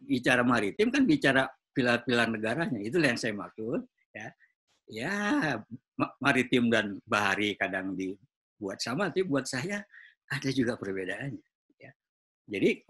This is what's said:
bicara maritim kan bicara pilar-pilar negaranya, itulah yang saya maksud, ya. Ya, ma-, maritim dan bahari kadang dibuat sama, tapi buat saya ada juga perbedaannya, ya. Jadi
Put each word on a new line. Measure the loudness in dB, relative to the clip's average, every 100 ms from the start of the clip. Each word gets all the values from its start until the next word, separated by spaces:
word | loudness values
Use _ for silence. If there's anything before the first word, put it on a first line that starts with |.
bicara | -2 0 2 2
maritim | 4 2 0 0 2
kan | 4 4
bicara | 4 4 4 0 -6 _
pilar-pilar | 0 2 2 2 2 2
negaranya, | 0 -2 -2 -2 -4
itulah | -2 2 2
yang | 2
saya | -4
maksud, | -4 -10 -10 -6 -6 -6 _ _
ya. | -16 -16 _ _ _ _ _ -16
Ya, | -8 -6 -2 0 2 0 -2 -6 -18 _ -6
ma-, | -6 0
maritim | 2 2 4 2 4
dan | 2 0 -8 0
bahari | 2 2 2 0 0
kadang | -2 -2 -4 -6
dibuat | -6 -8 _ _ _ _ -8 -6
sama, | -4 -2 -2
tapi | -2
buat | 0 0 -2
saya | -6 -4 -6 -10 -20 -20 _ _
ada | -4 -2
juga | 0 0 -2
perbedaannya, | -6 -6 -6 -6 -8 -10 _ _ _ _
ya. | -20 _ _ _ _ _
Jadi | -8 0 0 0